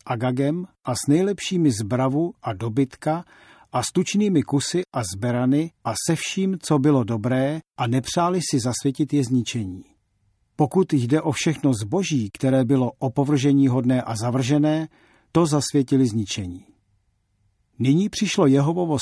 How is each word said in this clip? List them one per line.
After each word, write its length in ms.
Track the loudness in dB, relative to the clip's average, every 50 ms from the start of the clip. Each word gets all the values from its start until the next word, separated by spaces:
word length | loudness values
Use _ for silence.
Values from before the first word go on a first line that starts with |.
| -6
Agagem 600 | -6 -6 -4 -2 -4 -2 -2 -2 -2 -2 -4 -8 -12 _ _ -6
a 100 | -6 -6
s 120 | -4 2 2
nejlepšími 600 | 2 4 4 0 -2 -4 -6 -4 0 2 2 2
z 120 | 2 0
bravu 520 | -2 -4 -2 0 0 0 0 0 -2 -2 -6 _
a 100 | -8 -8
dobytka 720 | -8 -6 -6 -4 0 -2 -2 -2 -4 -6 -4 -4 -4 -4 -6 _ -20 -20 -20 -20 -20 _ _ _
a 100 | -4 -4
s 40 | -4
tučnými 560 | -2 0 -2 -2 0 0 0 2 2 2 2
kusy 400 | 0 2 -2 -2 -2 -2 -4 -4 -4 _
a 100 | -6 -6
z 160 | -6 -6 -6 -4
berany 540 | -4 -2 0 0 2 2 2 2 0 -4 _ _ -8
a 100 | -6 -6 -4 -2
se 100 | -2 -2
vším, 400 | -2 -2 -6 -4 -2 -2 -2 -2 -4
co 180 | -2 0 0 2
bylo 260 | 4 4 4 4 2
dobré, 560 | 0 -2 -4 -2 -2 0 0 0 -2 -4 -6 -10 _ _
a 100 | -6 -2
nepřáli 540 | 0 0 -2 -2 -2 -2 0 0 0 0 -2 -2 0
si 100 | -2 0
zasvětit 520 | 0 0 -4 -2 -2 -2 0 0 -2 0
je 120 | 0 0 0
zničení. 600 | 2 0 0 0 0 -4 -6 -6 -6 -8 -12 -14 _ _ _ _ _ _ _ _ _ _ _ _ _ _
Pokud 360 | -2 -2 2 2 0 0 2
jde 300 | 2 0 2 2 0 0
o 100 | 0 -2
všechno 420 | -4 -2 -2 -2 -2 0 0 0 0
zboží, 560 | 0 -2 -4 -2 -2 -2 0 -2 -2 -2 -4
které 340 | _ -4 -2 0 2 2 2
bylo 280 | 2 2 2 0 -2 -4 -4
opovrženíhodné 1040 | -6 -4 0 0 0 2 0 2 2 4 4 4 4 4 2 2 2 2 0 0
a 140 | 0 -2 -6
zavržené, 720 | -4 -2 -2 0 0 0 2 2 2 4 2 0 -2 -4 -8 _ _ _ _ _ _ _ _
to 140 | 2 2 2
zasvětili 600 | 4 2 0 0 2 0 0 2 2 2 2 2
zničení. 580 | 2 0 -2 -4 -4 -6 -8 -8 -8 -10 -14 -18 _ _ _ _ _ _ _ _ _ _ _ _ _ _ _ _ _ _ _ _ _ _ -2
Nyní 300 | 0 2 2 2 2 0
přišlo 380 | -2 -4 -4 -2 2 4 4
Jehovovo 500 | 6 6 4 4 2 0 -2 -2 -2 -2 -2